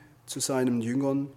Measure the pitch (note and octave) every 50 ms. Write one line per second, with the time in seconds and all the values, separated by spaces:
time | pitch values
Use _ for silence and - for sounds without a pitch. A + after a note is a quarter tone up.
0 | - - - - - - - C#3 - - C#3 C3 B2+ B2+ A#2+ A#2 A2+ A#2 B2 C#3
1 | C#3 C3+ C#3 C#3 C#3 C#3 -